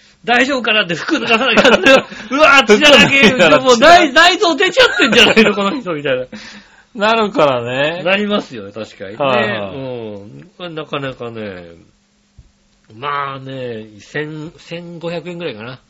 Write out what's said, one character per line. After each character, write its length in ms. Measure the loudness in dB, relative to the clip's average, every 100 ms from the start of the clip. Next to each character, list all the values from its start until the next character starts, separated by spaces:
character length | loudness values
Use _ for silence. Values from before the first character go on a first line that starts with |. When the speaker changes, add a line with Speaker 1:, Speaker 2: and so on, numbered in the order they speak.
| _ _
Speaker 1:
大 220 | -2 0 0
丈 140 | -2
夫 20 |
か 100 | -2
な 100 | -2
っ 40 | -2
て 60 | -6
服 240 | -4 -4
脱 60 | 0
が 140 | 0
さ 60 | 2
な 80 | 2
き 100 | 4
ゃ。 40 |
<laughs> 600 | 4 6 4 2 -12 -6
う 60 | 2
わ 220 | 4 4
ー、 40 | 4
血 140 | 4
だ 120 | 6
ら 180 | 6 4
け。 200 | 4 2
Speaker 2:
服 100 | 4
脱 100 | 4
が 0 |
な 80 | 4
き 40 |
ゃ。 20 |
Speaker 1:
も 100 | 4
う 40 | 4
内、 360 | 6 6 4
内 240 | 4 2 2
臓 180 | 0 0
出 140 | 0
ち 100 | 2
ゃ 60 | 2
っ 120 | 2
て 100 | 0
ん 40 |
じ 80 | 4
ゃ 60 | 4
な 80 |
い 100 | 4
の、 100 | 2
こ 100 | 0
の 160 | -4 -4
人、 140 | -6
み 100 | -6
た 80 | -4
い 60 | -4
な。 60 | -6 -14 -20 -20 -20 _ _ -4
Speaker 2:
な 180 | 0
る 180 | 0 -2
か 140 | 0 0
ら 180 | 0 -2 -2 -2 -4
ね。 60 |
Speaker 1:
な 120 | -2 -2
り 100 | -2
ま 160 | -4
す 140 | -6 -14
よ 100 | -14
ね、 60 |
確 260 | -14 -14 -14
か 80 | -14
に 60 |
ね。 60 | -4
Speaker 2:
は 280 | 0 0 -2
い 140 | -4
は 140 | -8
い。 20 | -10
Speaker 1:
う 920 | -12 -12 -12 -14 -18 -20 -20 -18 -14
ん。 60 | -14
な 100 | -10
か 140 | -8
な 140 | -8
か 160 | -12 -14
ね、 420 | -12 -12 -14 -18 -20 _ _ _ _ _ _ _ _ _ _ _ -12
ま 400 | -8 -6 -8 -10
あ 40 |
ね、 480 | -14 -12 -10 -12 -14 -20
千、 520 | -12 -10 -10 -12 -16 -18
千 420 | -16 -16 -14 -14
五 120 | -10
百 180 | -10 -12
円 80 | -12
ぐ 60 | -12
ら 60 |
い 40 | -12
か 80 |
な。 160 | -14 -18 _